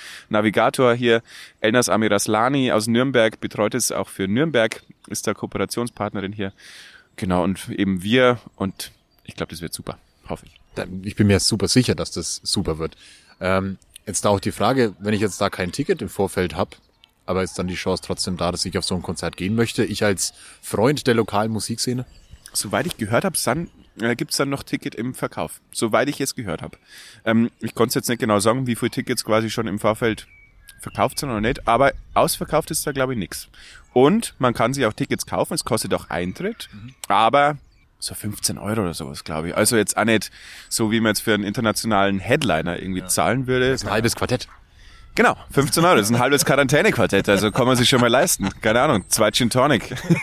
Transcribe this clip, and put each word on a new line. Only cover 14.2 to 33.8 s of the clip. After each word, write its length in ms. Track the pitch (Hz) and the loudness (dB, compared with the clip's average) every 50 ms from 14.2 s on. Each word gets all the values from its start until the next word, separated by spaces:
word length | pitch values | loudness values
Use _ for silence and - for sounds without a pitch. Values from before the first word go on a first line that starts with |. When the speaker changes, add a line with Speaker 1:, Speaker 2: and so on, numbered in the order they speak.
| - | 2
Speaker 2:
da 40 | 107 | 2
auch 120 | 104 98 | 2 2
die 120 | - - | 0 -2
Frage, 420 | - - 104 110 135 135 120 107 92 - | -2 0 0 0 2 2 2 0 -2 -4
wenn 140 | 98 104 107 | -4 -2 0
ich 60 | 98 | 0
jetzt 200 | 107 101 - - | 0 -2 -2 -2
da 100 | 104 95 | -2 -2
kein 220 | - - 95 90 | -2 -2 -6 -4
Ticket 280 | - - 139 - 190 156 | -4 -4 -2 -2 -2 -4
im 80 | 110 92 | -4 -8
Vorfeld 460 | - - 98 90 - 95 92 87 80 | -4 -2 -2 -2 0 -2 -2 -2 -2
hab, 220 | 82 101 - - - _ _ _ _ - - _ _ _ | -4 -4 -4 -6 -14 _ _ _ _ -20 -20 _ _ _
aber 160 | - 90 95 | -4 -2 -2
ist 160 | 95 87 - - | -2 -4 -4 -6
dann 80 | 90 | -6
die 80 | 92 90 | -6 -6
Chance 280 | - - 98 92 85 - | -4 -4 -4 -4 -4 -4
trotzdem 300 | - 95 - - 98 90 | -6 -6 -6 -6 -6 -4
da, 160 | 85 87 85 | -2 -2 -2
dass 120 | 87 87 - | -2 -2 -4
ich 140 | 95 - 98 | -4 -4 -4
auf 60 | - | -4
so 100 | - 95 | -4 -4
ein 80 | 90 | -6
Konzert 340 | - - 87 - - 85 - | -6 -6 -8 -6 -6 -8 -6
gehen 200 | - 90 95 110 | -4 -4 -2 0
möchte? 280 | 113 117 117 - - 110 | 0 0 0 0 -2 -2
Ich 200 | 85 104 - 107 | -2 -2 0 0
als 300 | 104 98 - - - - - - - - - | 0 0 0 -2 -6 -8 -10 -20 -20 -20 -18
Freund 440 | - - - 98 104 131 151 127 - 127 | -12 -6 -2 0 2 2 2 0 0 2
der 60 | 117 | 2
lokalen 360 | 113 110 - - 101 107 113 | 2 2 0 0 0 0 0
Musikszene? 540 | 110 104 - - 117 113 - 131 120 127 123 - - - _ _ - - - - | -2 -4 -4 -6 -6 -4 -4 -4 -4 -4 -6 -10 -14 -20 _ _ -20 -20 -18 -10
Speaker 1:
Soweit 340 | - - - 107 95 101 139 | -8 -8 -4 -2 -2 -2 -2
ich 100 | 180 - | -2 -4
gehört 280 | - 110 95 113 113 - | -6 -4 0 0 0 0
hab, 120 | 190 - | 0 -2
san-, 320 | - - 113 120 160 170 - _ - - _ - - | -2 -2 -2 -2 -2 -4 -8 _ -20 -20 _ -10 -4
äh, 140 | 110 117 120 | -2 -2 -2
gibt's 200 | 123 156 - - | -2 -4 -4 -2
dann 120 | - 143 139 | -2 -2 -2
noch 140 | 139 135 - | -2 -6 -6
Ticket 300 | - - 127 - 139 - | -6 -8 -6 -6 -8 -8
im 200 | - 117 127 123 | -6 -6 -6 -6
Verkauf. 460 | - - 127 - - 85 78 - - _ - | -6 -8 -6 -6 -6 -8 -8 -8 -14 _ -14
Soweit 360 | - - 120 113 110 110 127 143 | -6 -4 -2 2 2 2 2 2
ich 120 | 143 - | -2 -4
es 140 | 139 - - | -4 -6 -6
gehört 280 | - 117 95 80 85 | -8 -8 -8 -8 -8
hab. 160 | - - - - _ _ - - - - - - - | -10 -12 -16 -18 _ _ -20 -20 -20 -20 -18 -8 -2
Ähm, 260 | 113 113 113 117 117 - - | 0 2 2 2 0 -2 -8
ich 140 | - 113 - | -12 -6 -2
konnte 220 | - 117 - - 139 | 0 0 0 0 -2
jetzt 100 | - - | -2 -2
nicht 100 | 123 113 | -4 -2
genau 180 | 131 113 104 104 | 0 2 2 2
sagen, 260 | 98 113 117 131 131 | 4 2 0 0 0
wie 80 | 123 117 | -2 -2
viele 140 | - - 113 | -2 -2 -4
Tickets 340 | - 139 117 - 123 - - | -4 -4 -6 -4 -4 -4 -2
quasi 260 | - 107 110 113 110 | 0 2 2 2 0
schon 160 | - - 113 107 | -4 -4 -4 -4
im 100 | 95 104 | -4 -2
Vorfeld 480 | - 107 107 - 123 113 107 - - - - - - _ _ - - - - - | 0 0 0 2 0 -2 -2 -2 -8 -16 -20 -20 -20 _ _ -20 -20 -20 -20 -16
verkauft 380 | - - - - 101 - - - | -16 -8 -4 -2 -2 -2 -2 -4
sind 100 | - 139 | -6 -4
oder 100 | 117 104 | -4 -2
nicht, 260 | 107 113 139 - - - | 0 -2 -2 -2 0 2
aber 240 | 117 117 139 139 - - - - - | 4 4 4 2 2 -2 -6 -4 0
ausverkauft 560 | 104 123 165 - - 175 - - 151 165 - | 2 2 2 0 -4 -4 -2 -2 -2 -2 -2
ist 140 | 160 - - | -4 -6 -6
da, 60 | 151 | -4
glaub 180 | 135 131 131 127 | -2 -2 -2 -2
ich, 60 | 131 113 | -2 -4
nix. 300 | 87 - - - - - - - - - - - | -6 -6 -8 -12 -14 -16 -20 -20 -20 -20 -20 -20